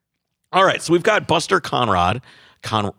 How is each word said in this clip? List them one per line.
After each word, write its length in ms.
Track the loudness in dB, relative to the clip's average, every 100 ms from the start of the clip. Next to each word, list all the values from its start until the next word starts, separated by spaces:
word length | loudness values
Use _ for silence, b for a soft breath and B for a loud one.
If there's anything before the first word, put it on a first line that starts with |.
| _ _ _ _ _
All 120 | 0
right, 160 | 2 0
so 120 | 0
we've 80 | 0
got 260 | 2 0 0
Buster 320 | -2 0 -2
Conrad. 640 | -2 -2 0 2 0 -2 -8 b b b
Con-, 300 | -6 -4 -4